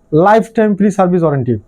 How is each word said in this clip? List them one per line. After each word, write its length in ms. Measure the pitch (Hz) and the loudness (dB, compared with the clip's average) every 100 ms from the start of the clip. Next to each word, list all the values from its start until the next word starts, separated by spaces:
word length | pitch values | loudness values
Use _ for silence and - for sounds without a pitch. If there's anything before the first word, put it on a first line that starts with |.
| - | -4
লাইফ 320 | 151 196 220 226 - | 0 2 2 0 -2
টাইম 140 | 214 | -2
ফ্রি 140 | 196 202 | 0 -2
সার্ভিস 320 | 190 180 180 | 0 0 0
ওয়ারেন্টি। 340 | 165 139 120 107 | 0 -2 -4 -6